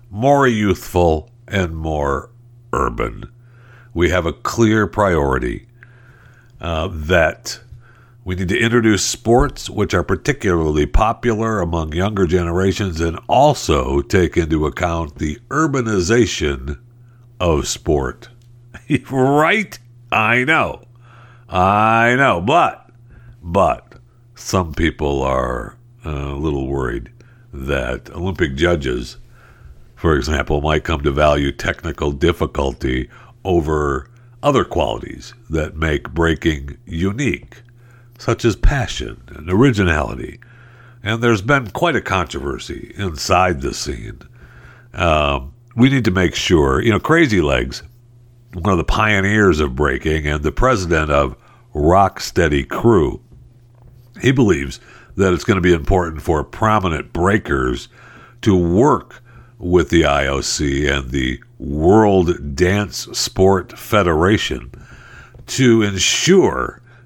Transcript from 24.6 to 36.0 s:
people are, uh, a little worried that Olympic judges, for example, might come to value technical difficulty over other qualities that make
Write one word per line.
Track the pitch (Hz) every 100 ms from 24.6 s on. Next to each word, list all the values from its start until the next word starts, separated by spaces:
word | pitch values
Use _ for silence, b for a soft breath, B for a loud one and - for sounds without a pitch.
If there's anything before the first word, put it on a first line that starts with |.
| 85
people | 76 82 - 76 69
are, | 67 65 64 62 55 - - -
uh, | 82
a | 73 69 69
little | 78 69 67
worried | 67 64 58 58 - b b b
that | 67 67 69 62 62 -
Olympic | 82 90 90 80 67
judges, | 85 87 67 62 58 - - b b b b b b -
for | 82 73
example, | 73 71 71 76
might | 73 78
come | - 78
to | 71
value | 69 73 73 69
technical | - - - 85 73 76
difficulty | 69 82 85 80 - 69 - 67 64 - B B B
over | 95 87 76 78 73 67 65 b b b
other | 143 131
qualities | - - 64 57 - 65 - - -
that | 80 76 78
make | 80 73